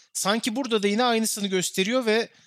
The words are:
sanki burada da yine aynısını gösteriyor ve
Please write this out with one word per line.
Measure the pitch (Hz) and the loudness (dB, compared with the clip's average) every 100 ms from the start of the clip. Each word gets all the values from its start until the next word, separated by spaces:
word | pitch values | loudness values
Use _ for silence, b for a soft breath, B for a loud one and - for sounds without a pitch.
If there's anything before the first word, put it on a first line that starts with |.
| B | B
sanki | - 185 226 - 226 | -4 0 0 0 -4
burada | 262 220 | -2 0
da | 202 | 2
yine | 208 | 2
aynısını | 247 226 220 - 202 | 2 2 0 -2 -2
gösteriyor | 185 175 - 190 254 233 | -2 -2 -2 0 0 2
ve | 220 220 b | 2 0 b